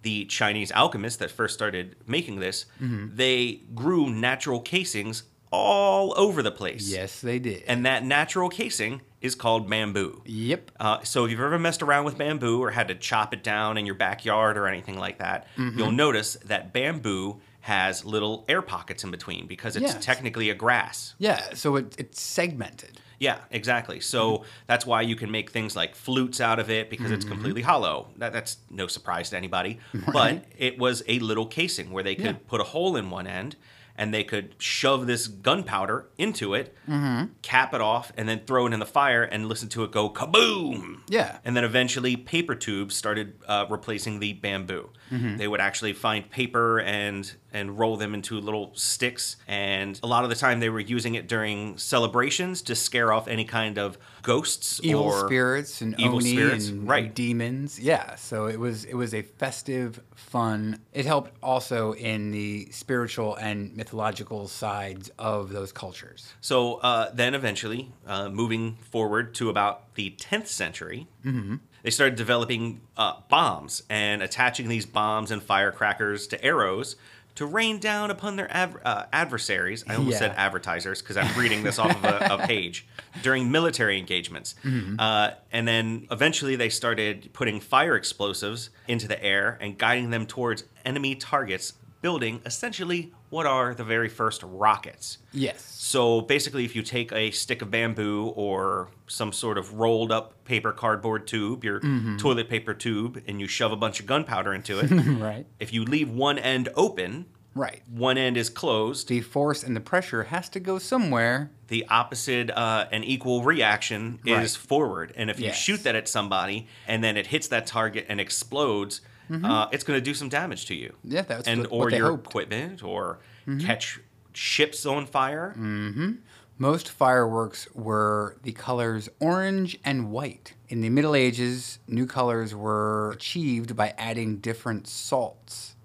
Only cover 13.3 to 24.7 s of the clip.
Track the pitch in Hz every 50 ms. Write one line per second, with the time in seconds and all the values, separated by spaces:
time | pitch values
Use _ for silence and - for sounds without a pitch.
13.3 | - 101 - 110 107 107 107 107 110 107 104 101 95 - 98 95 101 - - 113
14.3 | 104 107 110 107 107 104 101 95 95 92 92 - 95 95 92 92 92 - 92 90
15.3 | 92 - - - - - 127 123 110 113 110 110 113 123 151 151 123 107 107 -
16.3 | - - - 98 107 95 92 92 - 123 131 147 165 156 113 110 98 95 95 101
17.3 | 107 - - - - _ - - 104 95 92 95 92 - - 101 107 107 104 104
18.3 | 110 107 - - 147 185 - - 98 87 - - 92 - - 95 87 87 - -
19.3 | 87 87 87 90 92 - - 110 107 - 254 277 - 107 - - 127 - 131 117
20.3 | 113 117 113 107 104 95 110 120 123 117 92 - - - - - - _ 196 214
21.3 | 180 - - - - - - 151 139 139 127 104 - - 139 - - - - -
22.3 | - - 175 180 156 123 104 87 - - - - - - - - - - 135 135
23.3 | 113 - - - - 113 101 123 123 120 113 - - - - - - 120 110 113
24.3 | 110 104 - - - - - -